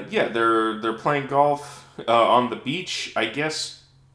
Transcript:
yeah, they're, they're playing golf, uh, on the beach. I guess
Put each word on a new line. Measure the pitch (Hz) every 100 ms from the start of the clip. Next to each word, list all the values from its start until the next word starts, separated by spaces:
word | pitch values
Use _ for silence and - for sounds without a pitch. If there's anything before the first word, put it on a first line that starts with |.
| -
yeah, | 107 -
they're, | 113 117 113 113 110
they're | 113 110
playing | 156 147 131
golf, | 139 147 143 - - - - -
uh, | 117 107
on | 113 123
the | 107
beach. | 123 165 185 - - -
I | 110
guess | 120 156 156 - - _ _ _